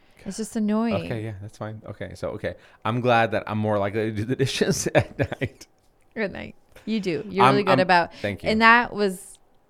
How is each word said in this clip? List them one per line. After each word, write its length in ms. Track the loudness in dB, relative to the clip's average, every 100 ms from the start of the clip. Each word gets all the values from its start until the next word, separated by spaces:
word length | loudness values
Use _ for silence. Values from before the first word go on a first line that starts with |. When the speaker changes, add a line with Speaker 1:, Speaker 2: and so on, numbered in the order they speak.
| _ _
Speaker 1:
It's 140 | -14 -10
just 180 | -6 -4
annoying. 380 | 0 0 0 -2
Speaker 2:
Okay, 200 | -2 -6
yeah, 100 | -6 -10
that's 160 | -12 -10
fine. 240 | -10 -10 -12
Okay, 260 | -12 -12
so, 160 | -8 -8
okay. 240 | -6 -6 -8 -16 _ -4
I'm 160 | -2
glad 300 | 2 4 4
that 100 | 0 -4
I'm 120 | -4
more 200 | 0 0
likely 280 | -2 -2 -4
to 60 |
do 120 | -4
the 120 | -4 -2
dishes 500 | -2 0 0 0 2
<laughs> 40 |
at 240 | 0 0 -4
night. 480 | -6 -4 -8 -8 -20 _ _ _ _
Speaker 1:
Good 180 | -6 -6
night. 220 | -6 -14 -16 _ -16 -6
You 140 | -4
do. 220 | -2 -4 -4
You're 160 | 4
Speaker 2:
I'm, 80 | 4
Speaker 1:
really 100 | 6
good 80 | 4
Speaker 2:
I'm, 80 | 2
Speaker 1:
about, 340 | 4 4 2 -4
Speaker 2:
thank 200 | -6 -4
you. 60 | -2
Speaker 1:
and 140 | 4
that 320 | 6 6 4
was 400 | -2 -2 -2 -14 -20 _ _ _